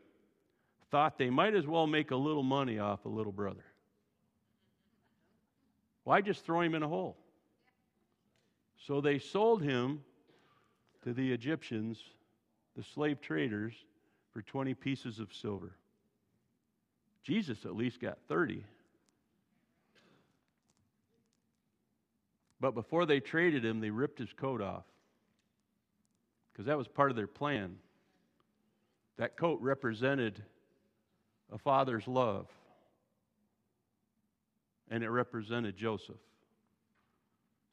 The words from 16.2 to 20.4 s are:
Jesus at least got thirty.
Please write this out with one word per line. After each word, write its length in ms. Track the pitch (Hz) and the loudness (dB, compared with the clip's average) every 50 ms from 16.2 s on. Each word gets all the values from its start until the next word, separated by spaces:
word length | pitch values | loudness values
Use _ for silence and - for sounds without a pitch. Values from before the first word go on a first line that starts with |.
| _ _ _ _ _ _ _ _ _ _ _ _ _ _ _ _ _ _ _ _ | _ _ _ _ _ _ _ _ _ _ _ _ _ _ _ _ _ _ _ _
Jesus 420 | _ - 151 220 214 151 113 - - | _ -2 0 0 0 -2 -6 -6 -6
at 100 | - 87 | -8 -4
least 260 | 101 120 127 117 - | -2 -4 -4 -4 -4
got 160 | 117 101 - - _ _ | -8 -8 -8 -8 _ _
thirty. 380 | 151 165 175 127 95 95 98 104 - _ _ _ _ _ _ _ _ _ _ _ _ _ _ _ _ _ _ _ _ _ _ _ _ _ _ _ _ _ _ _ _ _ | 0 0 0 0 -2 -8 -10 -14 -20 _ _ _ _ _ _ _ _ _ _ _ _ _ _ _ _ _ _ _ _ _ _ _ _ _ _ _ _ _ _ _ _ _